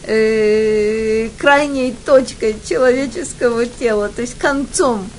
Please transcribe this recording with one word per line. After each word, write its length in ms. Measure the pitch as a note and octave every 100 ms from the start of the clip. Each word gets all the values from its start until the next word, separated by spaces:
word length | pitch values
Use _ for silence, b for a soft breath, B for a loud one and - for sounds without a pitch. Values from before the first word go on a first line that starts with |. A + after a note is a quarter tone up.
э, 1200 | - A3 A3 A3 G#3+ G#3+ A3 G#3+ G#3 A3 A3 A3 A3+ -
крайней 560 | C#4+ C#4+ D4 C#4 B3+ -
точкой 520 | - C4+ A#3+ - A3 G#3+ -
человеческого 1000 | E4 B3+ B3+ C4+ F4 C#4+ - B3 A#3 A#3+
тела, 420 | - A#3+ G#3+ G#3
то 140 | A3
есть 160 | A#3+ -
концом 720 | D#4 C#4 B3 - D#4 A3 F#3+